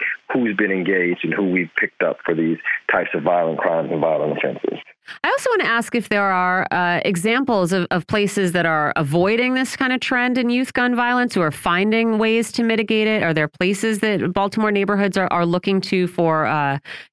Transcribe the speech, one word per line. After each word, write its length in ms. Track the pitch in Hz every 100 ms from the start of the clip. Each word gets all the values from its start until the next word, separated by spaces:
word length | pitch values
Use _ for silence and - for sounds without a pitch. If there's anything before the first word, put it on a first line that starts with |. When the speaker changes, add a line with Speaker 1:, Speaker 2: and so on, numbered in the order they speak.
| - - -
Speaker 1:
who's 240 | 131 117 98
been 160 | 101
engaged 500 | 95 87 92 87 90
and 100 | 80
who 160 | 90 95
we've 220 | 90 82 -
picked 260 | 101 -
up 140 | 85 -
for 120 | - 80
these 220 | 82 80 - - -
types 180 | 92 -
of 100 | 82
violent 340 | 80 87 82 78
crimes 300 | 90 82 78
and 80 | 82
violent 380 | 80 76 76 -
offenses. 400 | - - - - - - - -
Speaker 2:
I 60 | 330
also 200 | 539 523
want 120 | 427
to 60 | 285
ask 280 | 233 226 240
if 140 | -
there 140 | 208
are, 440 | 196 185 180 185 -
uh, 320 | 175 175 175
examples 680 | - 175 208 240 269 208 170
of, 160 | 190 175
of 160 | 175 -
places 460 | 214 202 208 180
that 160 | 175 165
are 260 | 156 147 -
avoiding 600 | 139 170 190 226 254 262
this 200 | 262 -
kind 160 | 262
of 80 | 254
trend 380 | - 247 247 254
in 140 | 240
youth 220 | 247 262
gun 220 | - 247 247
violence, 380 | 240 247 247
who 80 | 190
are 100 | 156
finding 680 | - 185 175 208 226 226 214
ways 320 | 220 226 220
to 100 | -
mitigate 440 | 226 226 220 220 214
it. 160 | 214
Are 100 | 165
there 140 | 156 151
places 520 | - 185 196 226 208
that 320 | 220 202 170
Baltimore 400 | 196 196 220 214
neighborhoods 460 | 202 196 202 202 190
are, 140 | 185
are 120 | 175 170
looking 360 | 175 - 190
to 260 | 185 185 180
for, 380 | 180 165 156 123
uh, 320 | 151 139 139 - - -